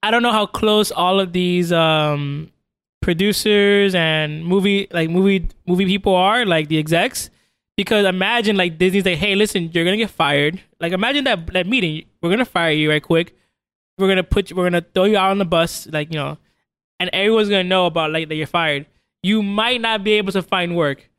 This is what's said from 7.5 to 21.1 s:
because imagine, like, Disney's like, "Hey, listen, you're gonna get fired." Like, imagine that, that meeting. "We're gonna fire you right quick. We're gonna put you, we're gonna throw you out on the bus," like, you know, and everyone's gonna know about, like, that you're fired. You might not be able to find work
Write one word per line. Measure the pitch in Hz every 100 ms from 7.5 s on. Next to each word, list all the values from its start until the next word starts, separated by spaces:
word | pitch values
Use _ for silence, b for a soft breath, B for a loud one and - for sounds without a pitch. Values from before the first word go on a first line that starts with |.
| _ _ -
because | 196 214
imagine, | 202 185 190 240 208 202
like, | 180 160
Disney's | 185 190 185
like, | 170
"Hey, | 202
listen, | 196 208 202 165
you're | 165
gonna | 170 208
get | 220
fired." | - 156 143 147 180 - _
Like, | 170
imagine | 180 220 285
that, | 269 208 165
that | 185 180
meeting. | 254 180 156 - _
"We're | 170
gonna | 202
fire | 247 180 165
you | 151 151
right | 151
quick. | - 165 170 _ _ _ _ _ _ _
We're | 190
gonna | 190
put | 185 - 196
you, | 180
we're |
gonna | 180 175 170
throw | -
you | 190 208
out | 190
on | 196
the |
bus," | 185 170 170 - -
like, | 151 151
you | 160
know, | 143 151 _ _ _ _ _ _
and | 180
everyone's | 165 202 220 208
gonna | 202
know | 180 185 180
about, | 165 156
like, | 160 160
that |
you're | 156 156
fired. | 175 160 143 147 _ _ _
You | 180 214
might | 202 208 226 247
not | 226 220
be | 202
able | 214 196
to | 190
find | 175 190 175 170
work | 151 135 _